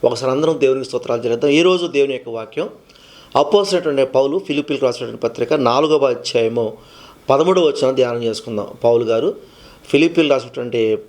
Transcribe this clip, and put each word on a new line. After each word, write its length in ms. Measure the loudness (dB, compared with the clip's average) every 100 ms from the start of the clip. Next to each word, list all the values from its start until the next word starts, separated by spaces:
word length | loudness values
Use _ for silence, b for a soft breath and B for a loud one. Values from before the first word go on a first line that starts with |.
ఒకసారి 280 | -2 -2 -2
అందరం 260 | 0 0 0
దేవునికి 260 | 0 0 -4
స్తోత్రాలు 360 | -8 -4 -4
చేద్దాం. 280 | -2 0 2
ఈరోజు 360 | 2 2 2 -2
దేవుని 260 | 0 0
యొక్క 160 | -2 -8
వాక్యం 400 | -10 -10 -8 -10 -10 _ B B B B 0
అపోస్తలుడైన 680 | 4 4 2 0 0 0
పౌలు 360 | 0 2 0 -2 -4
ఫిలిప్పీలకు 400 | -4 -4 -2 -2
రాసినటువంటి 360 | -2 -8 -6
పత్రిక 300 | -6 -4 -2
నాలుగవ 560 | 2 2 2 2 2 2
అధ్యాయము 640 | -2 -4 -2 0 0 -4 -6 B B B B 0
పదమూడవ 320 | 2 4 4
వచనం 320 | 2 2 0
ధ్యానం 300 | 2 0 0
చేసుకుందాం. 420 | -4 -6 -6 -8 -8 -2
పౌలు 200 | 2 2
గారు 300 | 2 0 0 -4 B B B B -2
ఫిలిప్పీలు 420 | 2 2 2 2
రాసినటువంటి 680 | 0 -2 -10 -6 0 0 0